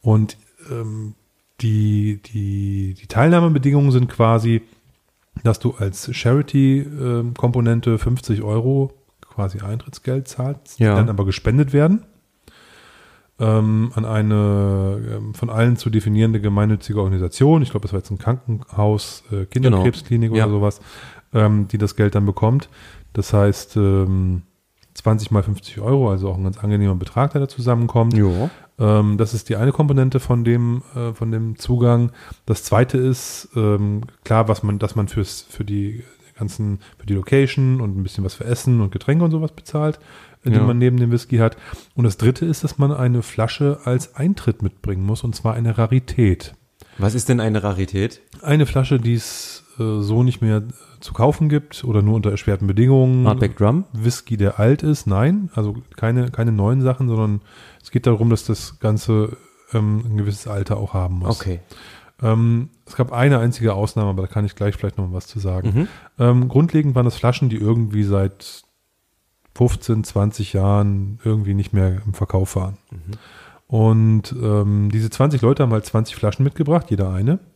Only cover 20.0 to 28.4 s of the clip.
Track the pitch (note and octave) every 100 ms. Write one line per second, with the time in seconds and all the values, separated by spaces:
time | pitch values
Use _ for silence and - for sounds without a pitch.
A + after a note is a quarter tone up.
20 | - A#2+ A#2 A2 A2 G#2 G#2 - - -
21 | - - _ A2+ G#2+ G#2+ G2 G#2 G#2 -
22 | G#2 G#2 G2+ G2 A2 C3 - - - -
23 | - - G2 G#2+ G2+ G2 - - G2+ G2
24 | F#2+ F#2+ F#2 F2+ - _ _ _ _ -
25 | - A2 G#2 G#2 F#2+ G2+ - - G#2 C#3
26 | A#2+ F#2+ G2 F2+ F#2+ G2+ G#2 G#2 G2+ F#2
27 | F2+ - C#3 C#3+ C3+ - A#2+ A#2+ A#2 A#2+
28 | A2+ A2 G2+ F2